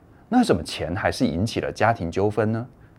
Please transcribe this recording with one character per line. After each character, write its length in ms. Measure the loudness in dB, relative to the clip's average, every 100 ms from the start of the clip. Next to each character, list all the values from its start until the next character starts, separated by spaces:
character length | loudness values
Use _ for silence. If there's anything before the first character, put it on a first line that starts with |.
| -20 -20 0
那 80 | 2
为 60 |
什 120 | 4 2
么 80 |
钱 320 | 0 -6 -4 -2
还 160 | -2
是 160 | 0 0
引 180 | 0 -2
起 140 | -2
了 100 | -4
家 220 | 0 2
庭 180 | 2 -2
纠 200 | 0 0
纷 240 | 2 0
呢？ 120 | -2 -6 -16 -20